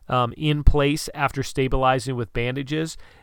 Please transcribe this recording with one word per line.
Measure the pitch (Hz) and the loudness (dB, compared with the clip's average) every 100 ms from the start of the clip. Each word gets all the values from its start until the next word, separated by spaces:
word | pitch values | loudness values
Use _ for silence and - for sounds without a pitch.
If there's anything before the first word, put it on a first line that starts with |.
| - | -4
um, | 127 120 - | 0 0 -2
in | 151 147 | 0 4
place | 139 147 143 151 - | 6 6 4 0 -6
after | 151 139 139 | -4 -2 -2
stabilizing | 127 - 131 131 131 131 123 123 | -6 -2 0 2 2 2 -2 -6
with | 113 | -6
bandages. | 123 120 131 135 156 160 - - - | -4 -4 -4 -4 -4 -4 -8 -18 -20